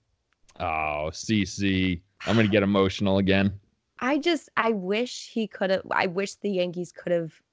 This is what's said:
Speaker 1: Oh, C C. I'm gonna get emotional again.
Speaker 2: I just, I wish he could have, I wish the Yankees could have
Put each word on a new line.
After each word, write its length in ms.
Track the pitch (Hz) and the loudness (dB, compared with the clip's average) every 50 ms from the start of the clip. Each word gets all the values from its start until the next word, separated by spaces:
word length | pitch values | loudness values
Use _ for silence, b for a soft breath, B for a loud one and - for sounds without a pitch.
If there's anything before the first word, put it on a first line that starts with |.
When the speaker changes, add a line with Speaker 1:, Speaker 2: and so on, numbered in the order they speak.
| _ _ _ _ _ _ _ _ _ _ - - | _ _ _ _ _ _ _ _ _ _ -10 -6
Speaker 1:
Oh, 480 | 87 87 80 78 78 76 76 73 76 78 80 | -6 -4 -4 -2 -4 -4 -4 -4 -6 -6 -8
C 340 | - - - 110 107 98 | -8 -4 0 0 0 0
C. 560 | 87 - - 101 98 95 92 92 92 90 82 - _ _ - - | -2 -4 -4 -2 0 0 2 0 0 -2 -4 -6 _ _ -10 -2
I'm 100 | - 101 | 0 2
gonna 120 | 113 110 104 | 4 4 6
get 140 | 101 107 98 | 4 4 4
emotional 540 | 98 101 98 98 95 - - 104 98 95 | 4 4 4 4 4 2 0 0 2 2
again. 420 | 98 101 95 95 98 98 98 92 - _ _ _ _ _ _ _ - | 4 4 4 4 4 4 2 0 -4 _ _ _ _ _ _ _ -6
Speaker 2:
I 180 | - 269 294 302 | -2 0 0 0
just, 300 | 285 349 339 294 - - - | 0 0 0 -2 -4 -6 -4
I 140 | - 226 226 | -2 0 0
wish 600 | 226 202 180 180 202 214 247 247 - - - - - | 0 -2 -2 -2 -2 -2 -2 -4 -8 -12 -14 -8 -6
he 160 | 233 220 202 | -4 -4 -4
could 220 | - - 202 185 | -4 -4 -2 0
have, 120 | 190 - - - | -2 -2 -2 -2
I 160 | - - - | -2 0 0
wish 280 | 190 165 185 196 196 - | 0 -2 -4 -6 -6 -6
the 140 | _ - 208 | _ -4 -4
Yankees 420 | 202 180 180 180 165 180 180 - - | -2 0 -2 -2 -2 -6 -8 -10 -10
could 180 | - - 180 | -10 -4 -2
have 220 | 175 175 165 160 - - _ _ | 0 0 -2 -4 -10 -16 _ _